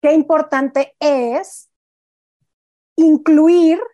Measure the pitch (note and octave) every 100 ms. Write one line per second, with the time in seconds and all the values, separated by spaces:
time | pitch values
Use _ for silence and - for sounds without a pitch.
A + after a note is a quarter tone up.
0 | D4 D#4 C#4+ D#4+ D4+ C4+ C4+ C#4 C#4 _
1 | D4 C#4 A#3+ C4 F#4+ - _ _ _ _
2 | _ _ _ _ _ _ _ _ _ -
3 | D#4+ D4+ D4+ D4+ D#4 F4 E4 E4+ A4+